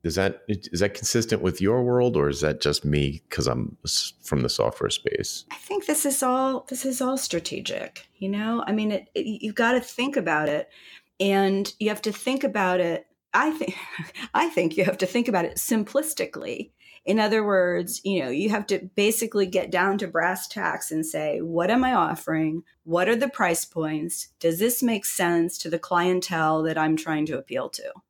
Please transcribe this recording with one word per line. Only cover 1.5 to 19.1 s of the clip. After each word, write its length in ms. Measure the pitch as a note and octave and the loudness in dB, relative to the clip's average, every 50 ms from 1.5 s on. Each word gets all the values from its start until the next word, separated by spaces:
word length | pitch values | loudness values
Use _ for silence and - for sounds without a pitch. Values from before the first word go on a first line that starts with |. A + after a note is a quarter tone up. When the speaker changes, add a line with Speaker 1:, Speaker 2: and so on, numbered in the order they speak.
| - - | 0 2
Speaker 1:
your 220 | F#2 G2 A2+ B2+ | 2 2 2 2
world, 340 | B2 B2 B2 B2 B2 B2 - | 2 2 4 4 4 4 4
or 120 | D2+ C#2+ D2 | 4 2 2
is 120 | C#2 C2 | 2 0
that 200 | D2 D2+ D2 - | 0 0 0 2
just 240 | - D2 D2 - - | 0 0 0 2 0
me 380 | D2 D2 D2 C#2+ C#2 C#2+ D#2+ _ _ | 2 2 4 2 0 -2 -6 _ _
'cause 200 | - - B1+ B1+ | -4 -2 0 0
I'm 280 | A#1+ B1 - - - _ - | 0 0 -4 -6 -8 _ -8
s-, 280 | - - - - - - _ | -4 -2 -2 -2 -4 -10 _
from 200 | - - - C#2 | -6 -2 0 0
the 60 | B1 A#1+ | 0 0
software 420 | - - G#1+ A1+ - - - - | 0 0 0 0 0 -2 -4 -2
space? 540 | - - _ - - - - - - - - _ | -2 -2 _ -4 -2 -2 -4 -4 -8 -10 -12 _
Speaker 2:
I 60 | - | -16
think 300 | - - - G4+ G4+ - | -16 -8 -6 -6 -4 -2
this 200 | - D4+ D#4 - | 0 0 0 0
is 160 | C#4+ C4+ C#4 | 0 0 0
all, 420 | C4 B3+ B3+ C4 C4 C4+ C4 B3+ - - | 0 0 2 2 0 0 -2 -4 -6 -8
this 180 | B3+ B3 - | -10 -4 -4
is 140 | C4+ B3+ B3 | -4 -2 -2
all 180 | B3+ B3+ C4+ C4 | -2 -2 -2 -2
strategic, 880 | - - - E3+ - - - - - - - - - - _ - - _ _ _ | -4 -2 -4 -4 -4 -4 -8 -6 -6 -6 -6 -6 -8 -10 _ -18 -20 _ _ _
you 100 | F#3+ F#3+ | -4 -2
know? 340 | G3+ G3+ G#3+ A3 A#3 A#3 - | -2 -2 -2 0 -2 -2 0
I 60 | - | 0
mean, 220 | G#3 G#3+ G#3+ G#3+ | 0 0 0 0
it, 160 | G#3 F#3 - _ _ | -2 -2 -4 _ _
it, 260 | - - A3 G#3+ - | -4 -2 -2 -4 -4
you've 140 | - G#3+ G#3 | -6 -4 0
gotta 240 | - A#3 A3+ B3+ B3 | 2 2 4 2 2
think 360 | B3 - - - B3 C#4 C#4+ | 0 -4 -4 -4 -2 0 0
about 320 | C#4 F3+ E3+ D#3 D3+ D3+ D3+ | 0 0 2 2 2 2 0
it, 200 | D3 D3 - - - - - - - - _ _ _ _ | 0 -2 -4 -6 -14 -20 -20 -20 -20 -20 _ _ _ _
and 540 | F#3+ G3+ G3 G3 G3 G3 G3 G3 G3+ - - _ | 2 4 4 4 4 4 2 2 -2 -4 -6 _
you 80 | G#3 G#3+ | -2 -2
have 140 | G#3+ G3+ | -2 0
to 100 | - A3 | -2 -4
think 320 | G3+ - - B3 C4+ C4+ C#4+ | -4 -2 -2 -2 -2 0 0
about 340 | - - G#3+ F#3+ F#3 F3+ F#3 | 0 0 2 2 2 4 2
it. 300 | F3 E3+ E3 - - _ _ _ _ _ - | 2 0 0 -4 -6 _ _ _ _ _ 2
I 160 | A3 C#4 D#4 | 2 2 2
think, 260 | D#4 D#4 - - - - - - - - D#3+ | 0 -2 -6 -6 -6 -8 -12 -12 -10 -12 -12
<laughs> 300 | - - - B3+ - - | -12 -12 -14 -12 -2 0
I 140 | - E4 E4 | 2 2 2
think 280 | - F3+ E3+ E3 - | 2 2 2 2 2
you 80 | - F#3 | 2 2
have 140 | F#3 F#3 - | 2 2 0
to 80 | F#3+ | -2
think 200 | F3+ - A#3+ A#3 | 0 2 0 2
about 180 | C4 G#3 F3+ E3+ | 2 2 0 0
it 120 | - - | 0 -4
simplistically. 1120 | - - - A#3+ A3 G#3 - - C4+ D4+ D#4 - - - - - - - - A#2+ - A3 - _ _ - - - - _ | -6 -2 0 0 0 0 2 0 0 0 0 -4 -4 -6 -6 -6 -10 -8 -8 -6 -8 -10 -12 _ _ -20 -20 -20 -8 _
In 140 | - G3+ A3 | 2 2 4
other 260 | G#3+ G#3 A3 A3 G#3+ | 4 4 2 2 2
words, 560 | G#3 G3 F#3+ F3+ F3+ F3 F3 F3+ F3+ - - - | 4 4 4 4 4 2 0 -2 -4 -6 -4 -2
you 180 | G3 G3 F3 | 0 0 0
know, 80 | C3+ B2+ | 0 0
you 200 | B2+ D3 G3 G#3+ | 0 0 2 2
have 160 | G#3+ G#3+ G#3 - | 0 0 0 0
to 200 | G3+ - - F#3 _ | -2 -2 -2 -4 _
basically 520 | - G3+ G#3+ | 2 2 2